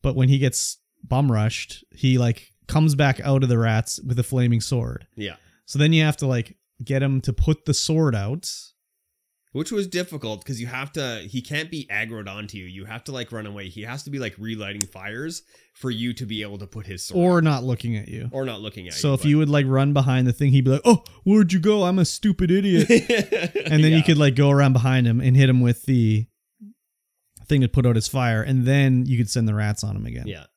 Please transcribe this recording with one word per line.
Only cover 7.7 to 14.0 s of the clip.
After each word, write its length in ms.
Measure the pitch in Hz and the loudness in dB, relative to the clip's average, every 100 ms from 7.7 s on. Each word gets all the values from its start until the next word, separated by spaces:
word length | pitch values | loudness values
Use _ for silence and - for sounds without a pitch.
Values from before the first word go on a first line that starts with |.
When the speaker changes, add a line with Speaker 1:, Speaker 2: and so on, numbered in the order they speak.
Speaker 1:
sword 420 | 139 - 160 156 110 | -2 0 0 2 0
out. 340 | 101 147 - - - _ _ _ _ _ _ _ _ | -4 -8 -10 -14 -18 _ _ _ _ _ _ _ _
Speaker 2:
Which 160 | 135 160 | -8 -6
was 160 | 214 190 | -4 -4
difficult 600 | 180 180 151 113 104 - | -6 -6 -8 -10 -10 -10
'cause 160 | 123 | -10
you 60 | 120 | -8
have 260 | 127 139 | -10 -10
to, 340 | 160 135 113 90 | -8 -8 -8 -10
he 120 | 127 | -10
can't 280 | 120 151 160 | -8 -8 -8
be 160 | 165 - | -12 -8
aggroed 380 | 101 113 113 98 | -8 -8 -10 -14
onto 280 | 101 104 104 | -14 -14 -14
you. 60 | 90 | -16
You 200 | 92 95 | -16 -16
have 180 | 113 131 | -16 -12
to, 60 | |
like, 220 | 131 117 | -12 -10
run 120 | 113 107 | -12 -12
away. 220 | 101 98 | -14 -16
He 140 | 85 | -14
has 200 | 107 131 | -14 -14